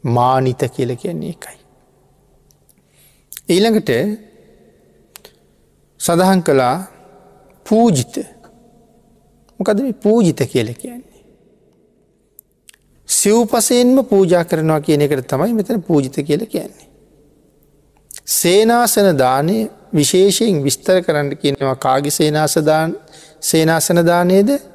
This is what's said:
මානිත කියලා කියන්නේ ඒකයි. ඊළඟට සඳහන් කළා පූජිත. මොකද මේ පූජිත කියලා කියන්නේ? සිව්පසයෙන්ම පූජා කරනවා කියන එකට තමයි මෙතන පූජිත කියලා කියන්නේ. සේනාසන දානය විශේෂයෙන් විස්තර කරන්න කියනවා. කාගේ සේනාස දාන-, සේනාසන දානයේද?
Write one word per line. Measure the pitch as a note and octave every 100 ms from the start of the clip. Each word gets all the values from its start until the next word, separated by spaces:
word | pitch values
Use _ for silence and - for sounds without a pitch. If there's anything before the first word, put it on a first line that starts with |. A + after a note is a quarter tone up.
මානිත | C3+ A#2+ B2 C3 C3 B2 B2+
කියලා | - B2+ B2
කියන්නේ | - E3 D3+
ඒකයි. | E3 - - _ _ _ _ _ _ _ _ _ _ _ _ _ _ _ _ _ - -
ඊළඟට | F3 A3 G#3+ - A#2+ F#3 G#3+ - _ _ _ _ _ _ _ _ - - _ _ _ _ _ _ _
සඳහන් | - E3+ F#3 F#3+
කළා | E3+ C3+ B2 D3+ F#3+ - - - - _ _ _ -
පූජිත. | G#3+ A#3 D3+ A#2+ - - - - _ _ _ _ _ _ _ _ _ _ _
මොකද | G3+ G#3
මේ | C4+ -
පූජිත | G#3 A3+ F#3 - C3+
කියලා | - B2
කියන්නේ? | A#2+ B3 A#3+ - _ _ _ _ _ _ _ _ _ _ _ _ - _ _ _ _ _ _ -
සිව්පසයෙන්ම | - G3+ A3+ A3 A#3+ - B3 B3 C4 C4
පූජා | G3 F#3 F3 E3+
කරනවා | D#3+ D#3+ D#3
කියන | D3 D3
එකට | D3 C#3+ B2+
තමයි | C3+ F#3
මෙතන | A3+ F#3+ A3+
පූජිත | E3 D#3 C3 -
කියලා | C#3+ D3+ A3+
කියන්නේ. | - - - - _ _ _ _ _ _ _ _ _ _ _ _ -
සේනාසන | - - E3+ F#3+ A3+ A#3 A#3+ - G3+ D3+
දානය | B2+ C3 D#3 A3 G#3+ - -
විශේෂයෙන් | D#3 C#3+ F#3 G3 F#3 A3+ E3+
විස්තර | C#3 - - F#3
කරන්න | F3 D3+ C#3+ C#3
කියනවා. | C#3+ C#3 C3+ B2+
කාගේ | C3+ C3 C#3+
සේනාස | - D3+ D3+ D#3 -
දාන-, | D3+ D#3 D#3+ G4+ - - - _
සේනාසන | - E3 D#3+ D#3+ - F3
දානයේද? | E3+ F3 F3 F#3+ G#3 C#4+ -